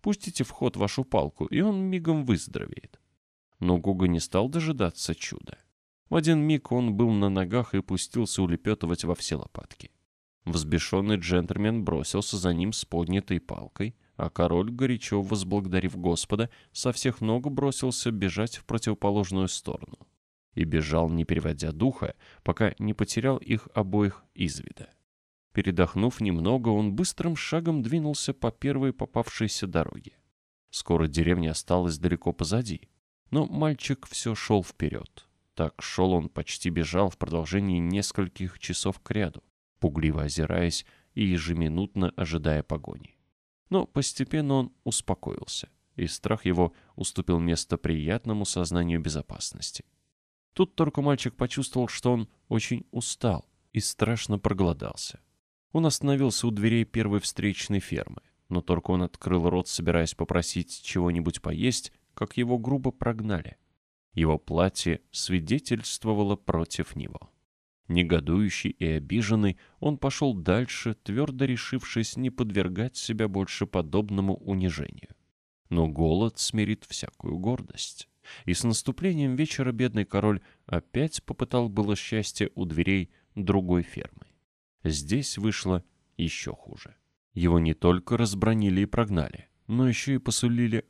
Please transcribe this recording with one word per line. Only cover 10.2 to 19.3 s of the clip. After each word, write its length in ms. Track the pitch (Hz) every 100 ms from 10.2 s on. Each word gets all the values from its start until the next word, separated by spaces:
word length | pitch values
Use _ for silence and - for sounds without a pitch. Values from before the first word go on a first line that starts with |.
| _ _ -
Взбешенный 720 | 82 76 82 - 95 101 104
джентльмен 680 | 85 90 85 98 107 113
бросился 540 | 90 80 73 101 - 101
за 160 | 90
ним 180 | 85 95
с 140 | 113 -
поднятой 540 | 85 85 95 - 87
палкой, 560 | - 50 - - 107 - _ -
а 140 | 87
король, 400 | - 85 87 107
горячо 500 | 120 131 120 - 101
возблагодарив 760 | 98 107 92 101 95 92 90 92
Господа, 520 | 87 85 - 107 113 - _
со 200 | - 127
всех 300 | 117 135 120
ног 300 | 110 120 143
бросился 600 | 135 139 131 127 120 120
бежать 460 | 107 95 85 113 -
в 80 | -
противоположную 840 | 113 - 104 101 101 95